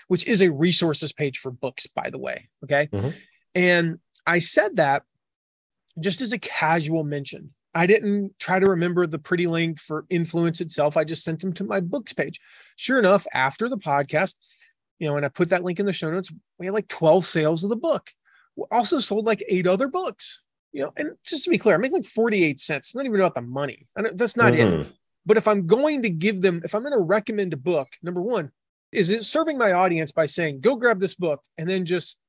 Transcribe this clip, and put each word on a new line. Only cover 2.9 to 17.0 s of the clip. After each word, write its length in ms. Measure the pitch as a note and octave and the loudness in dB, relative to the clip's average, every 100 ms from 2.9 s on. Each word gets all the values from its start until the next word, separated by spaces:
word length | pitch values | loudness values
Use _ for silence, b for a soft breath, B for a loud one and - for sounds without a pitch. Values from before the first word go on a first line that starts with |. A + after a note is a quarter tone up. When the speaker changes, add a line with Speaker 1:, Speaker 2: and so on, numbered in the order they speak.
Speaker 2:
Mm-hmm. 180 | G2+ B2 B B B _ | -2 -4 B B B _
Speaker 1:
And 440 | F3+ F3+ F3 E3+ E3 _ _ - | 0 4 4 2 -4 _ _ -2
I 140 | E3+ | 0
said 360 | - - G4+ B3 | 2 2 2 2
that 280 | C#3+ C#3 - _ _ _ _ _ _ _ _ - | 2 0 -4 _ _ _ _ _ _ _ _ -6
just 200 | E3+ - | -4 -2
as 120 | B3 | -4
a 60 | A#3 | -6
casual 680 | - - D#3 E3+ D3+ E3 | -6 -2 2 2 0 -2
mention. 500 | D3 C#3+ C#3 - D3+ _ _ | -2 -6 -8 -12 -16 _ _
I 120 | E3 F3+ | 2 4
didn't 520 | A3 G#3 G3+ G3 - | 4 4 -2 -4 -8
try 200 | - F#3 | -2 2
to 120 | G3 | 4
remember 360 | F3+ F3 F3 E3+ | 4 2 0 0
the 120 | D#3 | -4
pretty 280 | - F3+ F3 | -2 0 0
link 320 | E3 E3 D3+ | 0 -2 -4
for 260 | - D#3 D#3 | -8 -10 -2
Influence 520 | F3 E3+ E3+ E3+ E3 | -2 0 0 0 -2
itself. 340 | E3+ - D3+ D#3+ | -4 0 2 2
I 80 | |
just 180 | D3+ D#3+ | 0 -4
sent 160 | - D#3+ | -6 -4
them 120 | F#3+ | -6
to 100 | E3 | -6
my 160 | G3+ G3 | -4 -2
books 320 | F3 C#4+ G#3 | -2 -6 -6
page. 260 | - D3+ - b b b - | -6 -6 -8 b b b -8
Sure 220 | - C4 | 0 4
enough, 280 | F#3 G3 - | 6 4 2
after 340 | - C3 - A#3+ | 0 0 0 -4
the 80 | A#3+ | -4
podcast, 560 | D#3+ C#3+ C#3 D#3 F#3+ - b b b _ _ _ | 0 0 0 -2 -2 -6 b b b _ _ _
you 80 | D#3 | -4
know, 100 | C#3+ | -2
and 80 | |
I 40 | C#3+ | -2
put 220 | - F3 | -2 0
that 120 | F3+ | 0
link 160 | F3+ E3+ | 0 -2
in 80 | G3+ | -2
the 60 | |
show 180 | F3 D#3 | -2 -4
notes, 220 | F3 F#3 D#3+ _ - | -4 -6 -14 _ -12
we 80 | F3+ | -6
had, 80 | |
like, 140 | G#3+ G3 | -4 -6
twelve 360 | - | 2